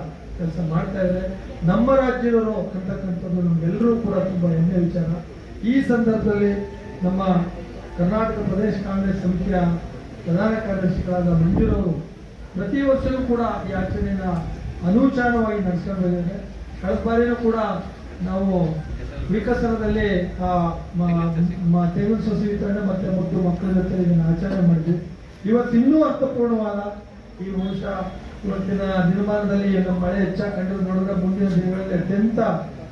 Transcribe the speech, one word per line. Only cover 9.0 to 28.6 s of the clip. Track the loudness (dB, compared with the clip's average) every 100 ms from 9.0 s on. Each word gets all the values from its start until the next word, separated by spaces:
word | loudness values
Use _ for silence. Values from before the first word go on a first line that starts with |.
| 0 0
ಸಮಿತಿಯ | 0 0 0 2 2 0 -4 -12 -14 -10
ಪ್ರಧಾನ | -2 2 2
ಕಾರ್ಯದರ್ಶಿಗಳಾದ | 0 -2 0 0 0 0 0 2
ಮಂಜೂರವರು | 4 4 4 4 2 0 -2 -6 -14 -18 -18 -10
ಪ್ರತಿ | -6 -2 0
ವರ್ಷವೂ | 2 2 2 -2 0
ಕೂಡ | 0 0 -2 -4
ಈ |
ಆಚರಣೆಯನ್ನ | -4 -2 -2 -2 -2 -2 -2 -4 -8 -8 -4 2
ಅನೂಚಾನವಾಗಿ | 4 4 4 2 2 0 0
ನಡೆಸ್ಕೊಂಡು | -2 -2 -4 -2
ಬಂದಿದ್ದಾರೆ. | 0 0 -2 -6 -10 -12 -14 -8
ಕಳೆದ | -4 -2 0
ಬಾರಿನೂ | 2 2 2
ಕೂಡ | 0 0 0 -4 -8 -12 -14 -8
ನಾವು | -4 0 0 2 0 -2 -6 -8 -8 -8 -2
ವಿಕಸನದಲ್ಲಿ, | -2 0 0 0 0 0 0 2 0 -2
ಆ, | -2 0 2 0 -2 -6 -2
ಮ-, | 0 2 0 0 0 0
ಮ-, | 2 2 2
ತೆಂಗಿನ | 0 0 0
ಸಸಿ | 0 0 0
ವಿತರಣೆ | -2 -2 0
ಮತ್ತೆ | 0 -2 0
ಮುದ್ದು | 0 0 0 0
ಮಕ್ಕಳ | 0 0 0
ಜೊತೆ | 0 0
ಇದನ್ನ | 2 4
ಆಚರಣೆ | 2 0 0 2 4
ಮಾಡಿದ್ವಿ. | 4 2 -2 -2 -14 -18 -6
ಇವತ್ತು | 2 2 4 4
ಇನ್ನೂ | 6 6
ಅರ್ಥಪೂರ್ಣವಾದ | 4 2 0 0 2 2 0 -4 -6 -10 -16 -20 -18 -10
ಈ | -6
ಬಹುಶಃ | -4 -2 -4 -4 -6 -6 -8 -14 -8
ಇವತ್ತಿನ | -6 -4